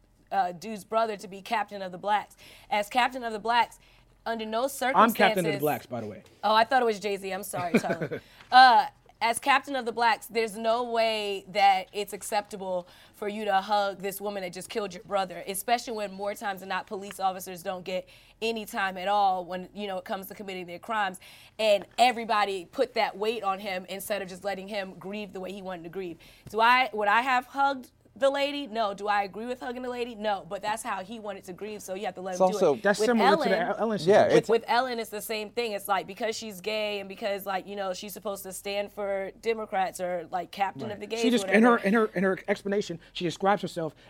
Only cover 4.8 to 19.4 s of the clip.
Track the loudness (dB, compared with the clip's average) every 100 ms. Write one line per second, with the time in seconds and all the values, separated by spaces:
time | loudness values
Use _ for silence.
4.8 | 2 6 6 6 4 4 0 0 0 0
5.8 | -4 -8 -8 -12 -20 _ 2 4 4 4
6.8 | 2 0 -4 -4 -6 -8 -6 -6 0 0
7.8 | 0 -4 -6 -8 -12 -20 6 10 10 8
8.8 | 4 -4 _ _ 0 2 2 2 2 -4
9.8 | -4 2 2 2 -2 -2 -2 -2 0 0
10.8 | 0 0 2 0 -2 -6 -4 4 6 4
11.8 | 0 -8 -8 -10 -6 -4 -4 -8 -4 -4
12.8 | -6 -14 -20 -10 -8 -4 0 0 2 0
13.8 | 0 -2 -8 -6 -6 -6 -8 -10 -8 -6
14.8 | -6 -8 -4 -2 -2 -6 -8 -6 -2 -2
15.8 | -2 -8 -8 -6 -6 -6 -8 -8 -6 -6
16.8 | -6 -10 -10 -4 -2 -2 -8 -10 -8 -8
17.8 | -6 -6 -8 -16 -20 _ -4 -4 -6 -4
18.8 | -4 -2 0 4 4 2